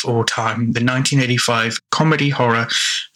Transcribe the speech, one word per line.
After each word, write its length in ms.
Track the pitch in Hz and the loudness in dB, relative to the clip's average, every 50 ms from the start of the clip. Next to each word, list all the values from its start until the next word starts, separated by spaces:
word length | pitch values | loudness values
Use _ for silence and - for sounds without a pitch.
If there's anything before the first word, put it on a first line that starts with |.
| - | -2
all 180 | 131 120 117 | 0 0 0
time, 500 | 113 - - - 113 113 107 113 117 113 | 0 0 -2 -2 -2 -2 -2 -2 -2 0
the 80 | - 117 | 0 0
nineteen 400 | 117 127 127 131 139 - 147 139 | 0 0 0 0 0 2 2 2
eighty-five 580 | 131 120 123 117 - - 120 113 113 117 113 - - - | 2 2 0 0 0 0 0 0 0 -2 -2 -6 -6 -4
comedy 380 | - - 156 160 156 147 143 143 | -2 0 2 2 2 2 2 0
horror, 400 | 139 135 123 120 113 117 117 117 - - - - - - - - - | 0 2 2 2 2 0 0 -2 -2 -2 -2 -2 -4 -4 -6 -6 -2